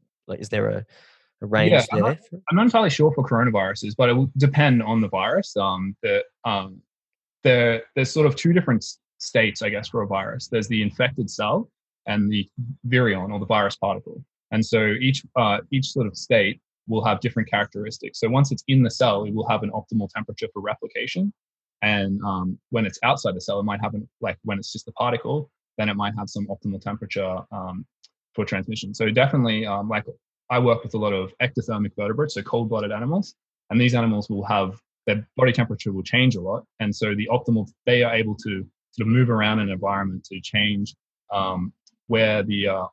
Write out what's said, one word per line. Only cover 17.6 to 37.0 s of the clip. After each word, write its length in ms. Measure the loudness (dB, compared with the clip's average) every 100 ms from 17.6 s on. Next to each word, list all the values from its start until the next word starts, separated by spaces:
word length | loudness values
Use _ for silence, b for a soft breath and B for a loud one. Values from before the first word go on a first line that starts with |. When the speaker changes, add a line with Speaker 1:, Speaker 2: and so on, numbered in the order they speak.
| -2 -6 -10 -10 -14 -4
Speaker 2:
So 80 | 0
once 240 | 2 2
it's 120 | 0 2
in 140 | 4
the 80 | 4
cell, 340 | 2 2 2
it 100 | -2
will 140 | -4 -2
have 140 | -2
an 80 | -2
optimal 380 | -6 -4 -4 -4
temperature 380 | -6 -10 -8 -10
for 80 | -8
replication. 720 | -8 -8 -8 -8 -6 -2 -4 -4 _ _ _ _
And, 400 | 0 0 0 -2
um, 340 | -2 -2 -4 -6 _
when 160 | -2 -2
it's 120 | 0
outside 320 | 0 0 -2
the 60 | -4
cell, 180 | -4 -4
it 40 |
might 180 | -2 -4
have 120 | -4
an, 140 | -6 -10 _
like, 180 | -6 -6
when 140 | -6 -8
it's 140 | -8
just 140 | -12 -10
the 60 |
particle, 580 | -4 -2 -2 -2 -4 -6 _ _ -4
then 120 | -2
it 80 | -2
might 180 | -4 -4
have 120 | -8
some 160 | -8 -8
optimal 340 | -8 -8 -6
temperature, 580 | -6 -8 -6 -4 -4 -6 -8
um, 320 | -10 -10 -10 -14 _ _ _ _
for 100 | -6
transmission. 500 | -4 -4 -6 -8 -8
So 160 | -4 0
definitely, 560 | 2 2 2 2 0 -2
um, 220 | -4 -4
like, 160 | -4 -6 -14 _ _ -2
I 80 | 2
work 240 | 4 2
with 100 | 0
a 40 | -2
lot 140 | 0
of 200 | 0 -4 -4
ectothermic 540 | -4 -2 -4 -2 -2 -2
vertebrates, 380 | -4 -2 -2
so 80 | -4
cold-blooded 500 | -2 -2 0 -2 -2
animals, 420 | -4 -2 -2 -2 -10 _ _ -2
and 100 | 2
these 140 | 4
animals 340 | 4 2 0 -2
will 160 | -4
have, 340 | 0 0 0 -4 _ _ -2
their 200 | -2 -4 2
body 160 | 2
temperature 400 | 4 0 -4 -6
will 100 | -6
change 340 | -2 2 4 2
a 40 |
lot. 240 | -2 -6 -8 -6
And 140 | -4
so 200 | -2